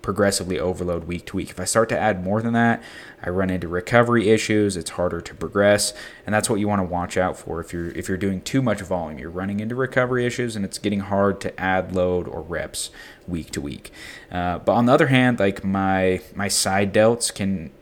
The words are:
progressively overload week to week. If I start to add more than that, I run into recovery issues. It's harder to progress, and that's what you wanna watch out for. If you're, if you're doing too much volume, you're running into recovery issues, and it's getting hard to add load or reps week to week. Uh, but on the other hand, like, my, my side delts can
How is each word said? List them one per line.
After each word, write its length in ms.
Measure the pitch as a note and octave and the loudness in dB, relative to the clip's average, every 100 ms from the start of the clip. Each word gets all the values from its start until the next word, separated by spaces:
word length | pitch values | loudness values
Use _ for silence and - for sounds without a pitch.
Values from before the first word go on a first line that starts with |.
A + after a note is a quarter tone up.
progressively 560 | - G2+ G2+ G2 F2+ F2+ | -4 2 2 2 -2 -2
overload 460 | F2+ F2 F2 E2+ | -2 -2 -2 -4
week 200 | E2 F2 - | -4 -8 -6
to 100 | F#2+ | -6
week. 120 | - | -6
If 120 | - | -6
I 40 | |
start 240 | F#2 - A2+ | 0 2 2
to 80 | A#2+ | 2
add 240 | G#2+ F#2+ | 0 0
more 200 | F2+ G#2+ | 0 0
than 100 | A#2 | 0
that, 300 | A#2 A#2 A2+ - - - - | 2 2 2 -4 -20 -20 -10
I 80 | - | -4
run 180 | F2+ F#2 | 0 0
into 200 | F#2 E2+ | -2 -2
recovery 600 | F2 - A#2+ A#2 A#2+ G2+ | -4 4 4 6 4 4
issues. 480 | A2 - G#2+ G#2 F#2 | 4 4 2 2 0
It's 140 | D#2+ | -8
harder 320 | - F2+ E2+ | -2 -2 -2
to 120 | - | -8
progress, 600 | - D#2+ G2 G2+ G#2 - - - - - | -8 -4 4 4 4 2 -6 -18 -14 -2
and 80 | |
that's 160 | G#2+ - | 0 0
what 100 | A2 | 0
you 80 | G#2 | 2
wanna 160 | G2+ | 0
watch 320 | F2+ F2 F2 - | 0 -2 -2 0
out 220 | F#2 E2 | 0 -2
for. 200 | - E2 | -8 -8
If 140 | E2 | -6
you're, 160 | F2 E2+ | -6 -6
if 140 | - F#2 | -6 -4
you're 120 | F#2 | -2
doing 240 | G2 F#2 | -2 -4
too 180 | - C3+ | -2 0
much 220 | B2+ G2+ | 0 -2
volume, 360 | F#2 F#2 D#2+ D2+ | -2 -4 -4 -10
you're 120 | D2+ | -10
running 300 | F2 F#2+ G2+ | -6 -4 -4
into 140 | A2 | -4
recovery 520 | B2 B2+ - B2 B2+ A#2+ | -4 -2 0 0 0 0
issues, 300 | A#2+ B2 G#2+ | -2 -4 -4
and 80 | |
it's 140 | G2 - | -6 -2
getting 220 | G#2 G2+ | -2 -2
hard 400 | F#2+ G2 G2+ F#2+ | 0 2 2 2
to 180 | F#2+ - | -6 -4
add 360 | F#2+ F#2+ F2+ | 0 0 0
load 340 | F#2 F2+ F2+ E2+ | 0 2 0 -2
or 140 | - | -8
reps 480 | D#2+ E2 - - - - - - - | -8 -8 -6 -8 -10 -12 -20 -18 -8
week 240 | E2+ D2 | -6 -6
to 100 | - | -8
week. 300 | C#2+ B1 - - - - - | -8 -10 -16 -20 -18 -18 -10
Uh, 280 | F2+ F2 F2 | -4 -4 -2
but 140 | - | 2
on 120 | G2+ | 4
the 80 | A#3 | 6
other 140 | C#3+ D3+ | 6 6
hand, 340 | C3 B2+ A#2+ | 4 4 4
like, 240 | G2 F#2+ | 0 0
my, 560 | G2 G2 F#2+ F#2+ F#2 F#2 - | -2 0 2 2 2 0 -4
my 140 | - G2+ | -8 -2
side 440 | - G2+ F#2+ G2+ | -2 0 2 2
delts 420 | G#2+ A2 A#2 - | 6 6 4 -2
can 360 | - G2 F#2+ D#2+ - | -2 -2 -2 -6 -14